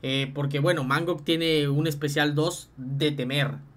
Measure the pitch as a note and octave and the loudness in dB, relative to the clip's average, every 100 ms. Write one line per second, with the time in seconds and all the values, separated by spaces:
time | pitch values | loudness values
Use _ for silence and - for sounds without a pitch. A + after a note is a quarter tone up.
0 | C3 C3+ C#3 C#3+ C#3+ C#3+ D#3 E3+ C3 D3 | -2 -2 -2 -4 -2 0 2 2 2 0
1 | E3+ E3 - E3 E3 D#3 C#3+ C#3 D#3+ D3 | 0 -2 0 0 4 2 4 2 0 0
2 | D3 C#3+ D3 D3 D#3 F3 - - B2+ C#3 | -2 2 2 2 0 -2 -12 -12 -6 0
3 | D3+ D3 B2+ C#3+ C#3 - - | 0 0 -2 0 0 -2 -12